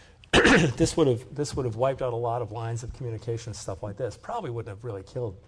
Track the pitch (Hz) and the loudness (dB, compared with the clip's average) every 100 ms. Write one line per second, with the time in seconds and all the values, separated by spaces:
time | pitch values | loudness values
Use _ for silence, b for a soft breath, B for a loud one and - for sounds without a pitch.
0 | B B - - - 247 156 - 160 - | B B 2 6 8 8 6 4 2 4
1 | 147 117 - 139 143 - 127 110 131 131 | 4 4 -2 -6 -4 -2 -2 0 0 0
2 | 131 117 120 120 110 107 113 117 120 - | -2 -2 -2 -2 -4 -6 -4 -4 -8 -8
3 | 123 110 113 117 113 104 - 95 104 101 | -8 -6 -4 -6 -6 -10 -8 -8 -8 -6
4 | 120 - - 233 165 117 113 98 123 98 | -6 -6 -8 -6 -4 -6 -8 -10 -8 -10
5 | 92 131 120 95 | -8 -6 -6 -8